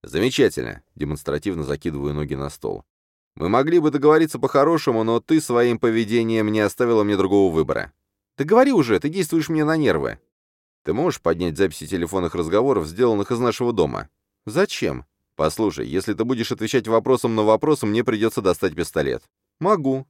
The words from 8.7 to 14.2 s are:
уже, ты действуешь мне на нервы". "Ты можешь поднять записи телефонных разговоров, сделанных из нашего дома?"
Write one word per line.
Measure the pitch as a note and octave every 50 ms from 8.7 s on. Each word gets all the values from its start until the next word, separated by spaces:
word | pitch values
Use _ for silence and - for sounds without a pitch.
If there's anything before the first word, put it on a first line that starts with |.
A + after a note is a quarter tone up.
уже, | C4+ F#3+ C#3 A#2 G#2 F2
ты | - D3
действуешь | E3 G3 F3 - E3+ E3 D3+ D#3+
мне | D#3+ D#3 D3+
на | D3+ D#3+
нервы". | D#3+ D3 A2+ E2+ D2+ C2+ A#1+ G#1+ - _ _ _ _ _ _ _ _ _ _ _ _ _
"Ты | - F2
можешь | A#2 D#3+ F3+ - -
поднять | _ - E2+ E2+ F2+ E2+ D#2
записи | C#2+ G2 F2+ D#2 - -
телефонных | D2+ F#2+ F2 E2+ D#2+ G2 F#2+ F2 D#2+ -
разговоров, | F2 E2 D#2+ F2+ G#2+ B2 C#3 C3 G2+ D#2
сделанных | D2+ E2 G2 B2+ A#2+ A2 G2+ G2+ -
из | B2
нашего | A#2 B2 A#2+ A2 - B2+ A#2+ A#2+
дома?" | F#2+ E2 C#2+ A#1 G1+ A1 _ _ _